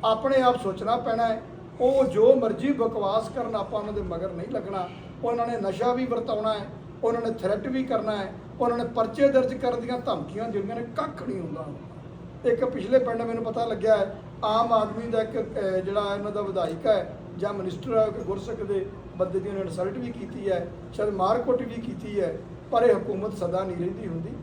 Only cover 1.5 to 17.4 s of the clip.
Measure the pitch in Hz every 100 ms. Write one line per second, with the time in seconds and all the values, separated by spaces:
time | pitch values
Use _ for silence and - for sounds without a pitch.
1.5 | - - - 247 269 262 196 240 262 220
2.5 | - 269 269 226 220 196 220 220 254 233
3.5 | 214 196 214 208 202 185 165 185 170 214
4.5 | 233 185 196 180 - - - 233 233 233
5.5 | 226 190 - 247 247 247 233 - 214 220
6.5 | 208 196 - - - 226 233 226 220 190
7.5 | 208 269 262 254 220 214 208 190 - -
8.5 | - 240 240 240 233 220 - 277 269 247
9.5 | 262 254 240 240 247 254 185 147 196 233
10.5 | 196 196 233 233 - 294 - - 190 160
11.5 | 147 139 139 - - - - - - 247
12.5 | 233 254 - 214 254 247 226 233 233 226
13.5 | 233 226 208 214 214 190 - - - 214
14.5 | 220 233 220 208 214 233 220 220 226 -
15.5 | 220 196 185 185 202 202 202 208 208 196
16.5 | 185 165 165 220 196 151 - - -